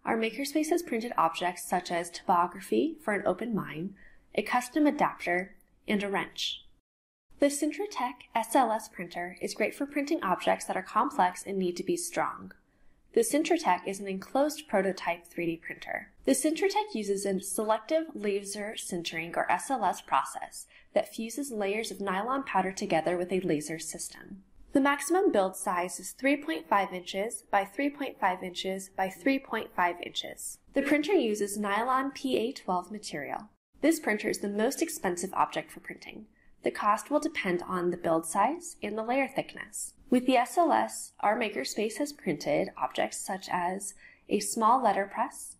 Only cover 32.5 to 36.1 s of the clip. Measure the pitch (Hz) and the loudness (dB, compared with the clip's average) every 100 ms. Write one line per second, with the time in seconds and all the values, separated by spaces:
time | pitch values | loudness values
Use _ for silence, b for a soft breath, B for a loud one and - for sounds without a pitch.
32.5 | 277 - 180 180 208 - - 135 - 208 | -4 -2 -2 -2 -10 -8 -8 -6 -6 -8
33.5 | _ _ _ 285 320 - 214 - - 202 | _ _ _ 4 4 2 0 0 -2 -2
34.5 | 202 226 277 330 - 190 175 185 - 151 | 2 0 2 -2 0 -2 -2 -2 0 0
35.5 | - 156 - - 185 - | 0 -8 -14 -14 -14 -14